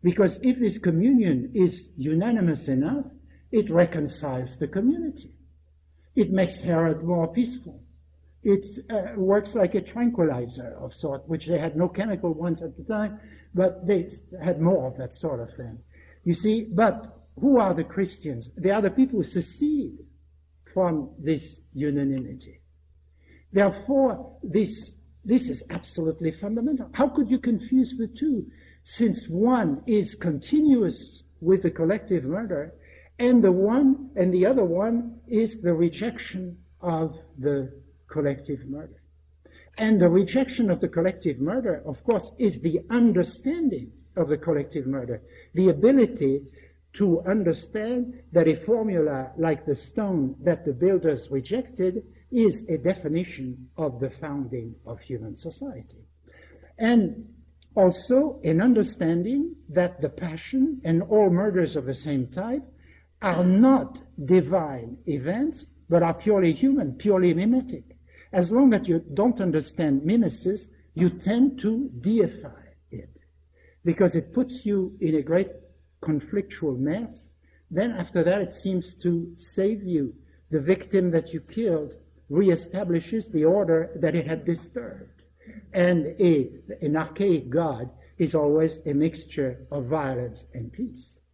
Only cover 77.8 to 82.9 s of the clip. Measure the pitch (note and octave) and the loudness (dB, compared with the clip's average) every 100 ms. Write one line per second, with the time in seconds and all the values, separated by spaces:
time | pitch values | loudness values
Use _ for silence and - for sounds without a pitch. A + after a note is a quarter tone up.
77.8 | A#3 G3 F3 F3+ E3 G3 F3+ - G3 F#3 | -2 -4 -4 0 2 0 -2 -6 -4 -4
78.8 | - - F3 E3+ E3+ - - - G3 A3 | -6 -6 -2 -2 -4 -14 -10 -2 -2 -2
79.8 | F#3+ E3 C3 - _ _ _ D#3 C#3 F#3+ | -2 -2 -2 -8 _ _ _ -4 0 0
80.8 | - G3 F3+ E3 D#3+ D#3+ - A3 A3+ E3 | 2 0 2 0 -2 -12 -10 -4 -2 -2
81.8 | D3 - _ _ _ D3 G3 E3 - F3+ | -4 -14 _ _ _ 2 4 2 -2 -6
82.8 | F#3+ | -2